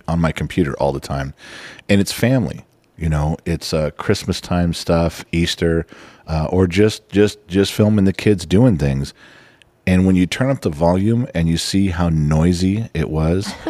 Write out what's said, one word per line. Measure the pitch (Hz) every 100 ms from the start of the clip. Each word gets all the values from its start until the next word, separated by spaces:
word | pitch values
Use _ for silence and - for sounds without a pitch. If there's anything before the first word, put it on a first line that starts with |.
| -
on | 85
my | 82
computer | 76 73 - 80 64
all | 69
the | 69
time, | - 69 69 - - - - - -
and | 101
it's | 98
family. | - 117 131 87 - - _ _ -
You | 82
know, | 76 76 78 -
it's, | 82 -
uh, | 80 76
Christmas | - - 104 - 92
time | - 87 87
stuff, | 82 - 85 82 - -
Easter, | 82 85 - 85 82 82 - - - -
uh, | 80 78
or | 90 95
just, | 85 107 - -
just, | 95 104 - -
just | 92 98
filming | - - 107 95
the |
kids | 92 - 104 82
doing | 92 127 87
things. | 71 67 69 - - - - _ _ _ -
And | 92 95
when | 92
you | 90
turn | - 131
up | 139
the | 98
volume | 73 85 92 101 117 123
and | 85 82
you | 82
see | - 98 98
how | 85 85
noisy | 80 76 78 85 87 92 101 120
it | 80 80
was | 78 80 90 98 - -